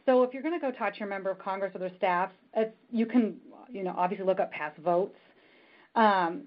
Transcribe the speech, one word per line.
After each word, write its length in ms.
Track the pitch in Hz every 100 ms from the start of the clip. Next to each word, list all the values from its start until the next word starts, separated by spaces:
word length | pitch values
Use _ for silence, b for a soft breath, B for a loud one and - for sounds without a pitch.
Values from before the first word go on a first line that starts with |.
| -
So 160 | 254
if 100 | 254
you're 80 | 262
gonna 180 | 294 339
go 120 | 277
talk 220 | 247 208
to 60 | 196
your 80 | 202
member 220 | 196 190
of 80 | 185
Congress 380 | 196 196 190 190
or 20 |
their 180 | 185 180
staff, 340 | 190 175 185 - _ 220
it's, 180 | 220 - _
you 140 | 233 226
can, 300 | 247 214 170 - - -
you 120 | 247
know, 100 | 185 -
obviously 300 | 180 190 190
look 140 | 190
up 120 | -
past 280 | - 151 156
votes, 360 | 160 175 196 - _ _ b b b b b
um, 500 | - 214 190 165 185